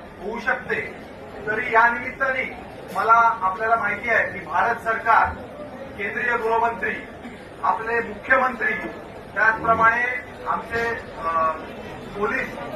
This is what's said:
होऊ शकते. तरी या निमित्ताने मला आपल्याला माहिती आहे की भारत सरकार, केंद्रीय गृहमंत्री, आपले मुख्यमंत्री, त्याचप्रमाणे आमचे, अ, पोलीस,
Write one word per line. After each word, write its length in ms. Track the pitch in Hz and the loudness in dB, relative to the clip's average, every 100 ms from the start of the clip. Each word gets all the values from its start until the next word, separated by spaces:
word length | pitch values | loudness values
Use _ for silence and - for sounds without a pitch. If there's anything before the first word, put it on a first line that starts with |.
| - - | -16 -10
होऊ 160 | 185 226 | -6 -4
शकते. 680 | - - - - - - - - - - 214 | -2 -2 -2 -4 -4 -10 -14 -14 -14 -8 -4
तरी 260 | 214 - | -2 4
या 140 | 226 240 | 6 6
निमित्ताने 680 | 240 262 - 247 262 233 - - - - 190 | 4 -4 -2 0 0 -4 -8 -14 -14 -8 -2
मला 420 | 220 233 226 226 | 6 8 6 4
आपल्याला 340 | 214 214 220 226 | 0 0 2 2
माहिती 340 | 202 196 233 | 2 -2 2
आहे 300 | 208 185 190 | 2 2 -4
की 60 | 165 | -2
भारत 300 | - 233 233 | 2 2 2
सरकार, 760 | 226 - 240 208 - - - - - - - - | -2 0 4 4 4 -2 -10 -12 -12 -12 -12 -8
केंद्रीय 400 | 208 214 240 226 | -6 -2 0 0
गृहमंत्री, 680 | 226 226 233 - 214 - - - - - - - | 2 4 2 0 -4 -4 -8 -14 -14 -14 -16 -2
आपले 360 | - - 220 233 | 0 0 0 0
मुख्यमंत्री, 760 | 202 202 - 269 247 - - - - - - - - 202 | -2 -8 2 4 4 0 0 -2 -6 -10 -14 -14 -8 2
त्याचप्रमाणे 840 | 220 226 226 220 226 233 247 247 - - - | 4 4 2 6 6 6 0 -4 -8 -8 -4
आमचे, 420 | - - 233 233 233 - - | -4 -2 -2 0 -2 -8 -6
अ, 340 | 165 - - - - - - - - - | -2 2 2 0 -6 -12 -12 -12 -10 -2
पोलीस, 380 | - - - - - | 0 0 -4 -6 -8